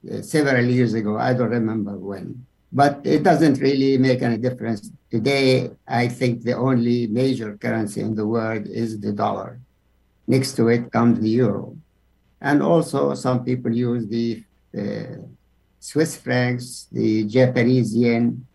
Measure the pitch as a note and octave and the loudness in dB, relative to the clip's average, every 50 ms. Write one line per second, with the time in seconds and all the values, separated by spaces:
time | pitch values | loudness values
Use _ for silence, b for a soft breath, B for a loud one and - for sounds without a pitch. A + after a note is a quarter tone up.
0 | - - - G#2+ G2+ - - D#3 D3 C#3 C3+ B2 A#2+ B2 B2+ B2+ B2 A2 G#2 A2+ | -12 -10 -10 -10 -8 -2 0 2 2 4 2 2 2 2 4 2 2 2 2 0
1 | G#2 G#2 G#2+ A2 B2 B2+ B2+ B2 B2 G#2+ A#2+ A#2+ A2 A2 A2 A2 G#2 G2+ G2+ F#2 | -2 -2 -2 0 0 0 2 2 2 0 0 0 0 0 -2 -2 -4 -4 -6 -10
2 | F2+ G2 G2 F#2+ F2+ - - B2 B2+ _ _ _ _ _ - B2+ C#3 C#3+ C#3+ - | -10 -10 -10 -10 -10 -12 -14 -14 -16 _ _ _ _ _ 2 4 4 4 2 0
3 | - C3+ D3 D3+ D3 F#3 E3 C#3 E3 D3+ C3 B2+ C3 C3+ C#3+ C3+ C3+ C3+ C3+ B2+ | -2 0 0 2 4 4 4 6 4 4 4 2 2 0 2 2 2 2 4 4
4 | C3 C3 B2+ A#2+ B2 A#2+ A#2 G#2+ A#2 B2+ B2 - A2+ A2+ A2+ G2+ - - - - | 4 2 2 2 0 -2 -2 0 -2 -4 -4 -4 -6 -6 -6 -6 -8 -16 -20 -20
5 | _ _ - A2+ G#2+ C3+ C#3+ C#3 C3+ C3 B2+ A#2+ - - - _ _ - A#2+ A#2+ | _ _ -4 -2 0 2 2 2 4 4 4 2 2 -2 -10 _ _ -4 -2 0
6 | A#2+ A#2+ B2 - C3+ B2 A2+ - - A#2 B2 - B2 C3+ C3 A#2+ A#2 A#2+ A#2+ A#2+ | 0 0 -2 -2 -2 -2 -2 -2 -2 -4 -2 0 0 0 2 2 2 2 0 0
7 | A#2+ A2 G#2 B2 C3 C3+ B2+ A2 A2+ G#2+ G#2 - - A#2 A2+ A2+ G#2+ G2+ - A2 | 0 -2 0 0 0 0 0 -2 -4 -8 -10 -8 -6 -4 -2 -2 -4 -4 -4 -6
8 | G#2 G#2+ A2 G#2+ G#2+ G#2 A2+ A#2 A2 A2 A2+ G#2+ G#2 - - A2+ A#2 A2+ A2 G#2+ | -4 -4 -2 -2 -2 -2 0 -2 -2 -2 -4 -4 -6 -8 -6 -4 -4 -4 -6 -6
9 | G2+ G#2 G#2 G#2 G#2+ G#2+ G#2 F#2+ F#2+ - A#2 B2 - _ _ _ _ _ _ _ | -6 -6 -2 -2 -2 -2 -2 -4 -8 -10 -14 -18 -20 _ _ _ _ _ _ _
10 | _ _ _ _ _ - D3+ C3 C3 - - - A#2 A2+ A#2 A#2+ A#2 - - A2+ | _ _ _ _ _ 0 0 2 0 0 0 2 2 4 4 2 0 -2 0 2
11 | A#2 A#2+ A2 F#2+ G#2+ A2 A2 A#2+ B2+ G#2+ G2+ - - - B2 E3 - _ _ _ | 4 4 4 4 2 0 2 2 2 2 0 -4 -8 -12 -16 -20 -20 _ _ _
12 | _ _ _ _ _ _ _ _ - C#3 D3 D3 - D#3 E3+ E3 - - - C#3 | _ _ _ _ _ _ _ _ -2 0 2 2 4 4 4 2 2 0 0 0
13 | C#3 C#3 C#3 - - B2+ B2+ B2+ B2 B2+ B2+ B2 B2 A#2+ A2+ A#2+ B2 A#2+ A#2+ A#2+ | 0 0 -2 -2 -2 0 0 0 0 -2 -4 -2 -2 -2 -2 0 0 0 -2 -2
14 | A2 G2+ A2+ A#2 A#2 A#2 A2 G#2 - _ _ _ _ _ - - G2+ G2+ G#2 G#2+ | -4 -4 -4 -2 -2 -2 -4 -6 -12 _ _ _ _ _ -10 -8 -6 -6 -6 -8
15 | G#2+ - - - - - - _ _ _ _ _ _ _ _ _ - - - D3 | -10 -10 -14 -16 -16 -18 -20 _ _ _ _ _ _ _ _ _ -20 -6 0 0
16 | E3 D#3+ - - - C3+ B2+ B2 B2 B2 B2 B2 B2 - - - - _ - A#2 | 0 0 -2 -10 -6 -2 0 0 2 0 -2 -4 -6 -12 -14 -18 -18 _ -6 -2
17 | A2 A2 G#2+ A2 A2 G#2 G#2+ B2+ B2+ B2 B2+ C3 A#2 A#2+ B2+ B2+ A#2 G#2 G#2+ A#2 | 0 0 0 0 -2 2 4 4 4 4 4 2 2 4 4 2 2 2 2 2
18 | A#2+ A#2 A#2 A#2 A#2 A#2+ A#2+ B2 - - | 2 4 4 2 2 0 0 -4 -12 -18